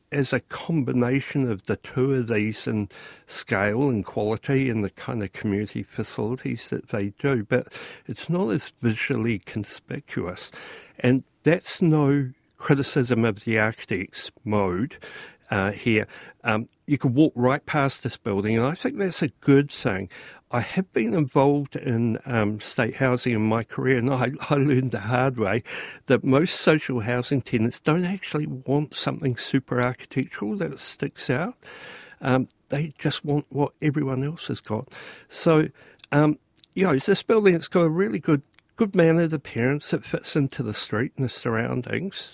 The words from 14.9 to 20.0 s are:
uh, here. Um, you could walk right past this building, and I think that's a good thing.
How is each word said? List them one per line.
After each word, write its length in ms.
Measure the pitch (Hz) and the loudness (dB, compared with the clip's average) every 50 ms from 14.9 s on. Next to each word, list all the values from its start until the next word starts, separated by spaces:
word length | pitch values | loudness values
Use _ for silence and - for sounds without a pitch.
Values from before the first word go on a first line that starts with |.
| - - - - - - - - - _ _ - | -6 -12 -20 -18 -18 -18 -18 -20 -20 _ _ -4
uh, 200 | 110 101 95 101 | -2 0 0 0
here. 360 | 104 - - 120 110 107 104 - - - - - - _ - | -2 -2 0 2 2 2 2 -2 -10 -20 -20 -20 -18 _ -2
Um, 240 | 120 107 110 117 - _ _ - - | 0 0 0 -2 -6 _ _ -4 -2
you 100 | 147 - | -2 0
could 160 | - 135 117 | 2 0 4
walk 200 | 135 160 139 - | 4 4 4 4
right 300 | 120 120 127 135 151 - | 2 2 2 2 0 -2
past 380 | - - 151 139 135 - - - | -2 0 0 0 0 -2 -4 -6
this 120 | 117 - | -8 -8
building, 420 | - - 113 98 98 101 107 113 113 | -6 -6 -2 -2 0 0 2 2 2
and 80 | 117 | 2
I 80 | 135 170 | 0 -2
think 240 | - - 254 285 202 | -2 -4 -6 -4 -2
that's 240 | 196 180 165 - | -4 -4 -2 -2
a 80 | 170 135 - _ | -4 -4 -4 _
good 280 | - - 139 139 143 143 | 4 6 6 6 6 4
thing. 360 | - - - 127 98 95 | -4 -4 -2 -2 -2 -2